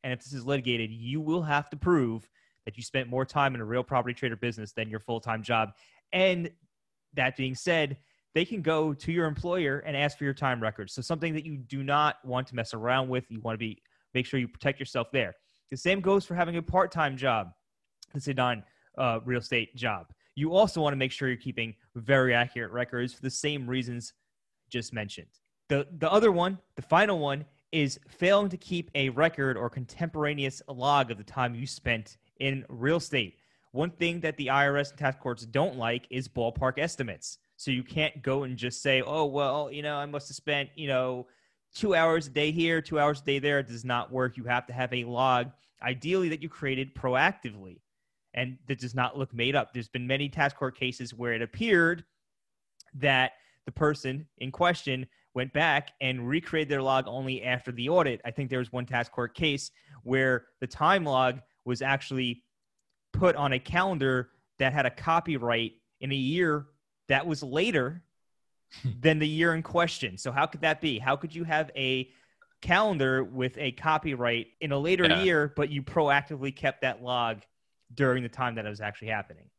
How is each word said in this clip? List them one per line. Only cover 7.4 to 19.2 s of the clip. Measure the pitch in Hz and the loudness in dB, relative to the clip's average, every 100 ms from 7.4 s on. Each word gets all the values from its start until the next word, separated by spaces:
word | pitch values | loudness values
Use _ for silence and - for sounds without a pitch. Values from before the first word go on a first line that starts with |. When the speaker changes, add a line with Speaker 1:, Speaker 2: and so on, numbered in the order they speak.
| 131 127 | -4 -4
Speaker 1:
said, | 180 165 147 139 _ _ _ 156 | 0 2 2 -4 _ _ _ -2
they | 185 | -2
can | 220 | -2
go | 160 160 156 | 0 2 2
to | 139 - | -2 -2
your | 170 160 | 0 0
employer | 147 175 180 147 139 | 0 -2 0 0 -2
and | - 139 | -4 0
ask | 147 - | 0 0
for | |
your | 143 135 | -4 0
time | 139 120 | 0 0
records. | 110 107 98 | -2 -4 -10
So | - | -8
something | 120 160 165 | -4 -2 -2
that | 156 156 | -4 -6
you | 143 | -10
do | 120 135 | -8 -8
not | 135 147 151 - | 0 2 2 0
want | 131 123 127 | -4 -4 -4
to | 123 | -6
mess | 110 113 | -6 -4
around | 117 131 131 | 0 2 2
with, | 127 - | -2 -4
you | 113 | -8
wanna | 113 113 | -6 -4
be, | 113 107 _ _ _ | -6 -8 _ _ _
make | 127 123 | -4 0
sure | 135 | -2
you | 120 | -2
protect | - 143 135 | -2 -2 -2
yourself | 135 131 117 | -4 -4 -2
there. | 135 101 - _ _ _ | 0 -2 -6 _ _ _
The | 131 | -4
same | 175 196 | 0 2
goes | 190 196 | 4 2
for | - 175 | 2 -2
having | 170 170 | 0 -2
a | |
part-time | 170 185 185 165 147 131 | 0 2 2 2 -2 0
job, | 135 113 90 - _ _ _ _ - | 2 2 -2 -12 _ _ _ _ -12
let's | 143 139 | -8 -4
say | |
non, | 131 123 117 - _ _ - | 0 0 0 -8 _ _ -2
uh, | 131 113 | 0 0